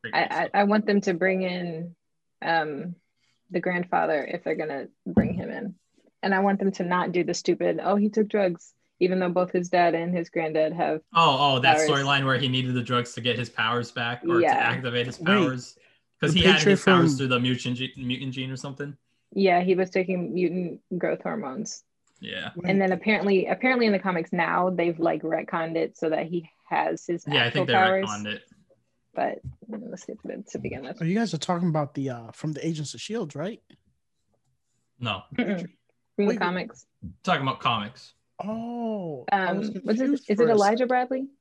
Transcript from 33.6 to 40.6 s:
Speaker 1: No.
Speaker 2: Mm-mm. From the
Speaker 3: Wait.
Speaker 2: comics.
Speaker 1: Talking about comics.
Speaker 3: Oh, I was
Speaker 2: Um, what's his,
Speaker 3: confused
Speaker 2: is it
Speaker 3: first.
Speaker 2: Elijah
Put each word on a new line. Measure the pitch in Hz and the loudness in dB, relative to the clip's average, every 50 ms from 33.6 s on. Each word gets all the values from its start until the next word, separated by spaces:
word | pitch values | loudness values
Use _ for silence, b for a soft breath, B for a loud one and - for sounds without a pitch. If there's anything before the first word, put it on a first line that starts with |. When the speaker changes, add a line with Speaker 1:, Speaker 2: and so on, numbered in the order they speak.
| _ _ - _ _ _ _ _ _ _ _ _ _ _ _ _ _ _ _ _ _ _ _ _ _ _ _ _ | _ _ -20 _ _ _ _ _ _ _ _ _ _ _ _ _ _ _ _ _ _ _ _ _ _ _ _ _
Speaker 1:
No. | 127 113 101 95 - _ - | -6 -6 -6 -8 -10 _ -4
Speaker 2:
Mm-mm. | - 233 180 202 175 - - _ _ _ _ _ _ _ _ _ | -4 -2 -2 -2 -4 -6 -10 _ _ _ _ _ _ _ _ _
From | - 202 | 0 0
the | 208 | 0
Speaker 3:
Wait. | 240 214 | 0 0
Speaker 2:
comics. | 185 175 180 185 - - - - - _ _ _ - 82 - _ | -2 -2 -2 -4 -6 -8 -14 -20 -20 _ _ _ -16 -16 -16 _
Speaker 1:
Talking | _ 185 175 143 | _ 0 0 0
about | 135 135 127 - | 0 -4 -4 -2
comics. | - 135 117 107 101 104 - - - - _ _ _ _ _ - | -2 -2 0 0 -4 -8 -10 -16 -20 -20 _ _ _ _ _ -10
Speaker 3:
Oh, | 185 202 220 226 233 240 240 240 233 226 220 208 180 165 147 127 - - | -8 -8 -6 -8 -8 -8 -8 -6 -6 -6 -6 -6 -6 -8 -8 -8 -2 0
I | 202 196 185 180 | 0 2 2 0
was | 190 196 214 214 | 0 -2 -2 -4
Speaker 2:
Um, | - 190 - | -6 -6 -2
what's | 196 220 233 | -2 0 2
his, | 262 277 | 2 0
Speaker 3:
confused | 285 269 - - | 0 -2 0 -2
Speaker 2:
is | 208 196 | 2 4
it | 240 | 4
Speaker 3:
first. | 226 | 6
Speaker 2:
Elijah | 226 208 | 6 6